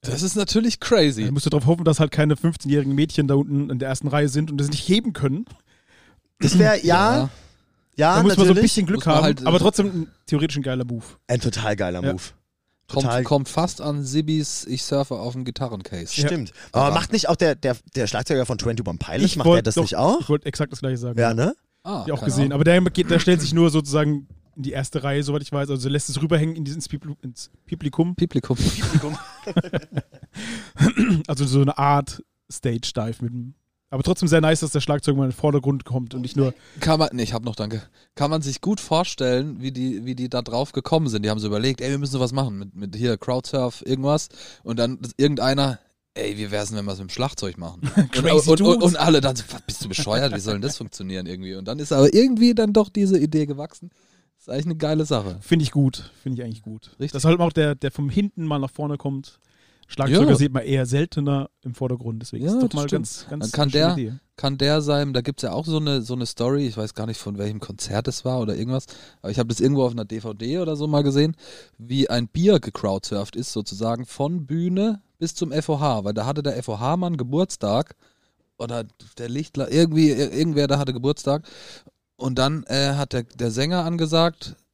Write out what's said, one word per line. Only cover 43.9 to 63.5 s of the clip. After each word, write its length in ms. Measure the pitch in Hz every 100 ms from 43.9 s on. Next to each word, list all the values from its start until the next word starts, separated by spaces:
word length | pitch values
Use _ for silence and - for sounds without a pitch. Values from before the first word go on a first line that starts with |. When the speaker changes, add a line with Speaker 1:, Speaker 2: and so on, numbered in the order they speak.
| 131 135 151 - - - -
Speaker 1:
Und 160 | - 117
dann 200 | 120 131
ist 120 | 120 -
irgendeiner, 600 | 143 143 123 139 139 127 _ _ _
„Ey, 240 | - 107 104
wie 120 | 107
wär's 180 | 104 104
denn, 80 | 110
wenn 80 | 101
wir's 140 | 95
mit 100 | 95
dem 20 |
Schlagzeug 460 | - 131 - 101 87
machen?“ 240 | 85 85
Speaker 2:
<laughs> 140 | 143 -
Speaker 1:
Und, 160 | 139
Speaker 2:
Crazy 200 | 254 165
Speaker 1:
und, 160 | 156 156
und, 120 | 160
Speaker 2:
Dudes. 220 | 202 233
Speaker 1:
und 140 | 175 160
alle 240 | 156 156
dann 160 | 135 127
so, 80 | 107
„Was, 80 | -
bist 240 | - -
du 40 | 104
bescheuert? 440 | 95 - 110 139
Wie 60 | 107
soll 140 | 101
denn 80 | 104
das 160 | 120 -
funktionieren 480 | 113 - 92 92 92
irgendwie?“ 280 | 92 92
Und 120 | 95 95
dann 100 | 131
ist 140 | 147
aber 220 | 139 139
irgendwie 400 | 208 262 233 240
dann 180 | 233 220
doch 160 | 208 202
diese 300 | - 196 190
Idee 260 | 151 156
gewachsen. 460 | 147 139 156 - 175 _ _ _ _ _
Ist 100 | -
eigentlich 160 | 135
eine 120 | 151 160
geile 280 | 156 156
Sache. 320 | 151 135 101 90
Speaker 2:
Finde 220 | - 170
ich 60 | 143
gut. 400 | 147 135 - - _
Finde 180 | - 123
ich 40 | 120
eigentlich 160 | 110
gut. 300 | 110 110 - _
Speaker 1:
Richtig. 140 | 143
Speaker 2:
Dass 140 | 139 151
halt 120 | 175
auch 120 | 170
der, 220 | 165 151
der 160 | 143 139
vom 160 | - 143
hinten 380 | 156 202 - 160
mal 120 | 147
nach 120 | 135
vorne 260 | - 151 143
kommt. 420 | 143 135 135 _ _ _ _ _ _
Schlagzeuger 380 | - 135 165 285
Speaker 1:
Ja. 60 | 208
Speaker 2:
sieht 160 | 143
man 100 | 131
eher 220 | 117 135 127
seltener 640 | 135 170 - 143 139 135 _
im 120 | 131
Vordergrund, 480 | 120 131 123 117 110
deswegen 220 | 120 117
Speaker 1:
Ja, 60 | 139
Speaker 2:
ist 80 | 226
doch 60 | 254
Speaker 1:
das 60 |
Speaker 2:
mal 140 | 156 143
Speaker 1:
stimmt. 140 | 190 -
Speaker 2:
ganz, 200 | - -
Speaker 1:
Dann 120 | 147
Speaker 2:
ganz 120 | -